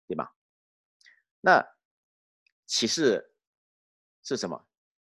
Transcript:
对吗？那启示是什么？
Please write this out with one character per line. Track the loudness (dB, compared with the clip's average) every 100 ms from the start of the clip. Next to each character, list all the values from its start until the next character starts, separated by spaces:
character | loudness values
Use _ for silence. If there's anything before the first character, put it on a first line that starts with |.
| -10
对 | -8
吗？ | -8 _ _ _ _ _ _ _ -20 _ _ _
那 | 2 4 2 _ _ _ _ _ _ _ _ _ -8
启 | -4 -2
示 | 2 2 2 -2 _ _ _ _ _ _ _ _ _
是 | -8 -6
什 | -6
么？ | -10 _ _ _ _ _